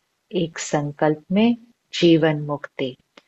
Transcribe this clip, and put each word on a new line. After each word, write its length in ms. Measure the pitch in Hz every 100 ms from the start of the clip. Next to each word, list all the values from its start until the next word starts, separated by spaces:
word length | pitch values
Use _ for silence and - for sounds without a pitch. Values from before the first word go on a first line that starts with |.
| _ _ -
एक 260 | 185 165 -
संकल्प 680 | - 156 147 143 156 151 -
में 240 | 190 233 240 _ _ _
जीवन 480 | - 175 160 156 151
मुक्ति। 560 | 147 143 - - 135 131 _ -